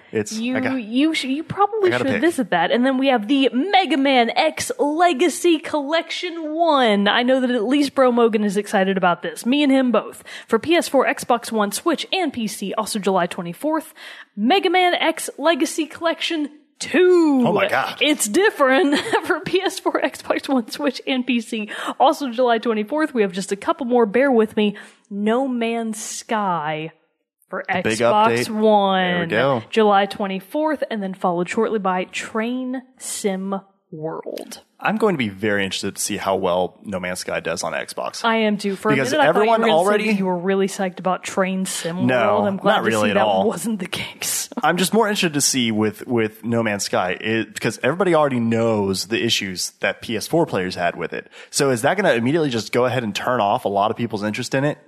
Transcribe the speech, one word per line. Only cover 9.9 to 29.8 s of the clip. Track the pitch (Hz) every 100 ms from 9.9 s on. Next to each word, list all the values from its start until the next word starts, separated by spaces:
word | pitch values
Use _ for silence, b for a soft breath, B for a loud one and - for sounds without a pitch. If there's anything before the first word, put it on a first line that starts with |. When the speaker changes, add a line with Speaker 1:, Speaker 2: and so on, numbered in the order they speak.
Speaker 2:
both. | 214 123 - - B B
For | 226
P | 285 339
S | -
four, | 277 240
Xbox | 277 - 240 -
One, | 220 202
Switch, | - 339 302 -
and | 381 330
P | 247 214
C, | - 196 196
also | 208 220
July | 196 190 175
twenty-fourth. | - 170 170 294 311 - - B B B -
Mega | 220 392 370
Man | 359 359
X | 349 302 320 - -
Legacy | 302 339 330 - 302
Collection | - 330 320 - 330 294 - _ -
two. | - 294 359 359 320 269 240
Speaker 1:
Oh |
my | 135 -
God. | 123 123 -
Speaker 2:
It's | 277 302 220
different | 214 415 - 269 269 285 285
<laughs> | 453 440 320
for | 320
P | 392 359
S | 370 -
four, | 349 -
Xbox | 269 - - 311 -
One, | 269 220
Switch, | - 285 247 -
and | 262 247
P | 240
C. | 220 220 208 B B B
Also | 269 302 277
July | 226 247 226
twenty-fourth. | 233 214 214 302 311
We | 254
have | 202
just | 180 190
a | 202
couple | - 330 247
more. | 240 226
Bear | 233 277
with | 240 214 -
me. | 208 202 B B B
No | 202 208 233 269
Man's | 247 226 233 226 214
Sky | - - - 220 202 170 151 156 160 - _ _ _ _ -
for | 185 -
Speaker 1:
The | 185
big | 139 110
Speaker 2:
Xbox | 120 208 120 117 123
Speaker 1:
update. |
Speaker 2:
One. | 214 220 208 196 190
Speaker 1:
There | 180 175
we | 170
go. | 139 139 127 -
Speaker 2:
July | 226